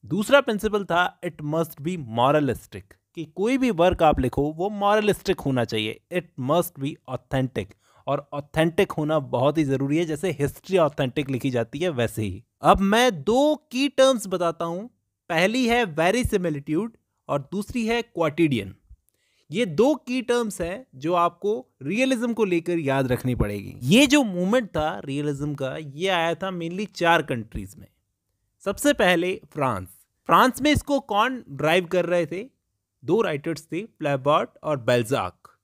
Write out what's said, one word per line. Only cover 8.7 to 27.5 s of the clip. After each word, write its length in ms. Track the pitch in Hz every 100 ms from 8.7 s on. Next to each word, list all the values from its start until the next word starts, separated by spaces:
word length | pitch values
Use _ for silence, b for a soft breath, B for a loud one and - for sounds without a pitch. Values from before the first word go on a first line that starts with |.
| 165 190
होना 260 | - 151 156
बहुत 400 | 127 127 135 151
ही 60 |
ज़रूरी 320 | 143 135 139 151
है, 80 |
जैसे 260 | 175 156 185
हिस्ट्री 480 | 143 143 - - 185
ऑथेंटिक 520 | 156 - 131 151 143
लिखी 200 | 127 135
जाती 280 | 120 113 147
है, 100 | 180
वैसे 340 | 131 113 113
ही। 220 | 104 90 _ _
अब 200 | 151 190
मैं 420 | 196 220 254 175
दो 460 | 139 247 294 302 _
की 160 | 247 277
टर्म्स 380 | - 262 254 190
बताता 380 | 185 170 165
हूँ, 260 | 170 170 233 _ _ _ _
पहली 380 | 165 190 247 240
है 180 | 240
वेरिसिमिलिट्यूड 1120 | 226 151 170 233 247 208 175 147 143 156 226 _ _ _ -
और 200 | 143 131
दूसरी 340 | 190 202 247 220
है 160 | 233
क्वाटिडियन। 720 | 233 - 160 151 160 120 98 - _ - _ _ _ _ _
ये 160 | 165 226
दो 280 | 147 254
की 280 | 294 - 254
टर्म्स 380 | 233 240 226 -
हैं 260 | 170 202 262
जो 200 | 131 151
आपको 520 | 175 170 170 202 226 - _
रियलिज्म 520 | 131 208 262 254 240
को 100 | 226
लेकर 340 | 208 170 170 170
याद 340 | 139 135 131
रखनी 220 | 123 131
पड़ेगी। 420 | 120 104 104 98 -
ये 240 | 123 214 285
जो 180 | 294
मूवमेंट 440 | 233 175 185 247 202
था 320 | 160 156 196
रियलिज्म 500 | 147 139 147 139 151
का, 220 | 147 131 147
ये 320 | 156 139 190
आया 260 | 180 165
था 160 | 165 190
mainly 420 | 180 170 180 214
चार 280 | - 170 170
कंट्रीज 540 | 143 127 107